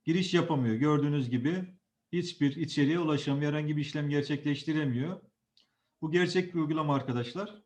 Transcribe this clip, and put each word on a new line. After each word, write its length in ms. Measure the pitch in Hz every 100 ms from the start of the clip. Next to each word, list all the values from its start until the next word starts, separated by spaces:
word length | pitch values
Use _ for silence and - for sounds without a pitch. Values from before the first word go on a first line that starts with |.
giriş 300 | - 170 180
yapamıyor. 420 | 180 170 190 120 110
Gördüğünüz 540 | 151 147 143 147 123
gibi 480 | 123 135 185 185 - _ _ _
hiçbir 440 | 175 170 - 143 147
içeriğe 440 | 160 - 139 165
ulaşamıyor, 520 | 160 147 - 139 147
herhangi 260 | 151 151 151
bir 40 |
işlem 280 | 147 151 147
gerçekleştiremiyor. 1120 | 143 143 143 147 139 - 156 147 120 147 190 - _ _ _ _ _ _ _
Bu 100 | 160
gerçek 420 | 175 180 180 180
bir 60 | 175
uygulama 360 | 151 156 151 139
arkadaşlar. 680 | 131 123 117 185 214 -